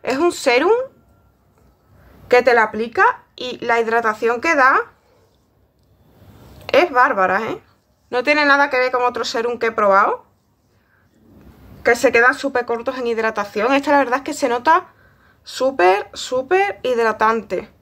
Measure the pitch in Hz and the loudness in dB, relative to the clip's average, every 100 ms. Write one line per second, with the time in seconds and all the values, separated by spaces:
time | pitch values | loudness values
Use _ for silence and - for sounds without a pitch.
0 | - 269 349 349 277 240 330 466 523 _ | -6 -2 -2 0 0 2 2 0 -2 _
1 | _ _ _ _ _ _ _ _ _ _ | _ _ _ _ _ _ _ _ _ _
2 | _ - - 247 247 233 214 214 233 285 | _ -20 2 2 4 2 2 -2 -6 2
3 | 415 - _ - 254 240 240 233 226 226 | 2 0 _ -14 -12 -8 -2 -2 0 0
4 | 226 214 226 240 330 311 262 339 480 _ | -2 -2 -2 -2 0 2 4 2 -2 _
5 | _ _ _ _ _ _ _ _ _ _ | _ _ _ _ _ _ _ _ _ _
6 | _ _ - - - - - 254 349 254 | _ _ -20 -20 -20 -20 0 2 2 2
7 | 247 208 185 190 226 381 _ _ _ _ | 2 2 0 0 -4 -8 _ _ _ _
8 | _ 240 247 302 294 277 285 262 254 254 | _ -4 0 2 2 2 2 0 0 0
9 | 247 240 233 240 233 233 226 220 208 196 | -2 -2 -6 -4 -6 -4 -4 0 2 4
10 | 226 480 _ _ _ _ _ _ _ _ | 2 -2 _ _ _ _ _ _ _ _
11 | _ _ _ - - - - - - 240 | _ _ _ -20 -20 -20 -20 -6 -2 2
12 | 269 233 247 277 277 254 240 233 233 254 | 2 4 2 2 -4 -4 -4 -6 -6 -6
13 | 240 226 220 220 208 214 226 277 285 285 | -6 -2 -4 -4 -6 -4 0 0 2 2
14 | 254 254 277 285 262 240 254 339 359 _ | 2 -2 -4 -4 -2 -2 2 2 0 _
15 | _ _ _ _ - - 262 269 359 392 | _ _ _ _ -18 -4 -4 2 2 2
16 | - - - 254 269 370 403 392 - 240 | -4 -14 -8 -6 -2 0 0 -4 -4 -2
17 | 226 214 220 226 202 185 - _ | -2 0 0 0 -4 -8 -8 _